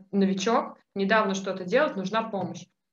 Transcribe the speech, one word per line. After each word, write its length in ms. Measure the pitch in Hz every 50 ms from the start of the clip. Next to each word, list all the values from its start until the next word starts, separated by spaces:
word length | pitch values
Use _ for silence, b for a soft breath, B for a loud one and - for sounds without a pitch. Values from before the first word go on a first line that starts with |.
| - _
новичок, 680 | - 196 196 190 190 190 - 226 240 285 302 - - - _ _ _
недавно 380 | 196 196 196 226 220 214 196 190
что-то 280 | 190 - 196 185 185 185
делает, 300 | 175 214 262 311 285 -
нужна 280 | 190 180 185 214 226 -
помощь. 420 | - 208 190 175 165 170 - - - _ _ _ _